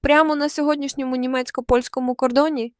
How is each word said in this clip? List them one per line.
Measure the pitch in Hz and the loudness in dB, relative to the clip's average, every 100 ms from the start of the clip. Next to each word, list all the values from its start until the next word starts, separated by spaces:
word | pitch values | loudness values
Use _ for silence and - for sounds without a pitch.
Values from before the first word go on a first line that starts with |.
прямо | 277 294 320 302 | 4 4 4 2
на | 294 | -2
сьогоднішньому | 302 294 302 277 - 262 254 | 0 0 0 -2 -6 -4 -2
німецько-польському | 254 254 247 - 247 247 247 - 254 247 | -2 -2 -4 -8 2 0 2 -4 -4 -2
кордоні | 247 247 302 294 233 | 0 2 2 0 -6